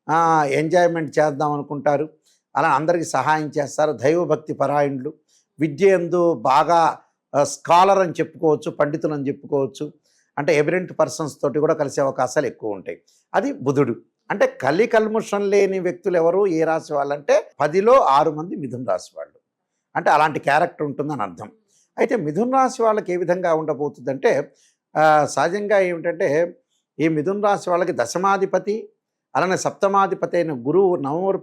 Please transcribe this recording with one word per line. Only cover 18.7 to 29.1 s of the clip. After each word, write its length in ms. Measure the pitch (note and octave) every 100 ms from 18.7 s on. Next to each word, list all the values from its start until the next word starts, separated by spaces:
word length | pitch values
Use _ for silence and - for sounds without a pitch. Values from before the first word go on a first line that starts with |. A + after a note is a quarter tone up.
| B2 A2+
రాశి 220 | F#2 - -
వాళ్ళు. 220 | D#2 _ _ _ _ _ _ D#3
అంటే 140 | E3+
అలాంటి 300 | D3+ D#3 D3+
క్యారెక్టర్ 460 | C#3+ D3 F3 - D3
ఉంటుందని 360 | C#3 D3 C3+
అర్థం. 280 | G2 E2 G#2+ - _ _ _ -
అయితే 180 | A#3 A#3+
మిథున 380 | D3+ D#3+ A#3+
రాశి 280 | C4 B3+ -
వాళ్ళకి 300 | A3+ G#3+ -
ఏ 40 | F3+
విధంగా 380 | F3 F#3 F3
ఉండబోతుందంటే, 1000 | D#3+ D#3 C#3+ D3 C#3 B2+ C3+ A3+ C#3 C#3 _ _ _ _ D3+
ఆ, 300 | D#3 D3+ C3+
సహజంగా 520 | C3+ E3 G#3 G#3 G3+
ఏమిటంటే 760 | F#3 E3+ E3+ F3+ C#3+ D3+ F3 - _ _ _ -
ఈ 100 | D#3+
మిథున 360 | D3+ E3+ G3+
రాశి 260 | G#3 F#3+ F3+
వాళ్ళకి 220 | F3 F3+
దశమాధిపతి 920 | - A#2 F3 G3 G3 G3 F#3 G3+ A3 - _ _